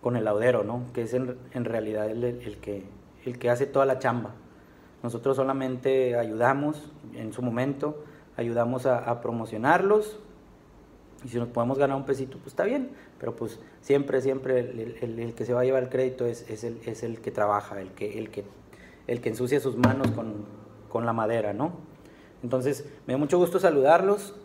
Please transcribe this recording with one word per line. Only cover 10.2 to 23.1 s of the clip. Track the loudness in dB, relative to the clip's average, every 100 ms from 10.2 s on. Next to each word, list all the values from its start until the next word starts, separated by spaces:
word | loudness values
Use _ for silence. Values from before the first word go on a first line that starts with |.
| -18 -20 -20 -20 -20 -20 -20 -20 -20 -18
y | -6
si | -4
nos | -2
podemos | 0 0 2
ganar | 2 2
un |
pesito, | -2 -2 -2 -8
pues | -14
está | -2
bien, | 0 0 -2 -10 -20 -8
pero | -8
pues | -6 -8 -10 -20 -20
siempre, | 2 2 4 0
siempre | 2 -2 2 2
el, | 2 -6
el, | -8 -6
el, | -6 -4
el | -6
que | -6
se | -2
va | 2
a |
llevar | 4 2
el | 2
crédito | 0 0 0 -4
es, | -4 -10
es | -8
el, | -8 -8 -10
es | -6
el | -6 -6
que | -6
trabaja, | 0 2 2 -2 -12
el | -12
que, | -8 -8 -6
el | -8
que, | -10 -12 -16 -20 -20 -20 -16 -6
el | -2
que | -2
ensucia | -2 0 2
sus | 0 2
manos | 2 4 0
con, | 0 -4 -8 -12 -16 -20 -20 -6
con | -2 0
la |
madera, | 0 2 2 0
¿no? | -2 -4 -4 -16 -20 -20 -20 -20 -12
Entonces, | -4 0 0 -2 -8 -14
me | -4